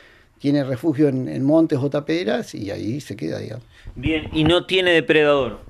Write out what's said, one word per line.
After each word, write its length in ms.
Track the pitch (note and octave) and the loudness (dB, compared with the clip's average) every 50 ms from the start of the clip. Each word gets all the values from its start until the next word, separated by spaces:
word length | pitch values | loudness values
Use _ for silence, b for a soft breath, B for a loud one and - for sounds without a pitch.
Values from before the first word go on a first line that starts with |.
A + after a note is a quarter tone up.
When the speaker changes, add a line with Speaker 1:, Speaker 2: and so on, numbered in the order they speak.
| b b b b b b _ _ | b b b b b b _ _
Speaker 1:
tiene 240 | - C#3 C#3+ D3 C#3 | -2 0 0 0 0
refugio 440 | B2+ C3+ A#2+ - E3+ D3 B2+ D3+ C#3+ | -2 -4 -2 -2 -2 2 2 2 2
en, 200 | C3 C3 B2+ C#3+ | 2 0 -4 -4
en 160 | D3+ C#3 C3 | -4 -2 0
montes 340 | C#3 D3+ E3 E3 D#3+ D#3 C3+ | 2 4 4 4 2 0 -2
o 100 | C3 C#3+ | -2 -2
taperas 640 | C3+ D3 C#3+ - D#3+ E3 F#3 G#3 A#3 A#3+ G#3+ - - | -2 -4 -4 -4 -4 -4 -2 -2 -2 -4 -4 -8 -10
y 140 | - G#2 G2 F#2+ | -10 -8 -8 -8
ahí 280 | G2 G2 G2+ A#2+ D3 | -6 -6 -6 -6 -6
se 140 | - - - | -8 -10 -10
queda, 240 | - - D#3+ - G#2 | -8 -8 -8 -8 -8
digamos. 260 | G#2 - - A#2+ A#2 b b b b b b | -8 -10 -12 -14 -16 b b b b b b
Speaker 2:
Bien, 340 | - B2+ D3+ D#3+ D#3 D3+ D3 - | -6 -4 -2 -2 -2 -4 -4 -2
¿y 100 | D#3 D#3 | 0 2
no 220 | D#3 E3+ F3+ F3 | 4 4 2 2
tiene 240 | - F#3 F#3+ F#3 F3+ | 0 0 2 4 4
depredador? 720 | E3+ E3 D#3 - D#3+ D#3 D3+ D3 D3 C#3+ C3 A#2 G#2 - - - | 4 4 4 4 4 4 6 4 4 2 2 -2 -4 -10 -14 -8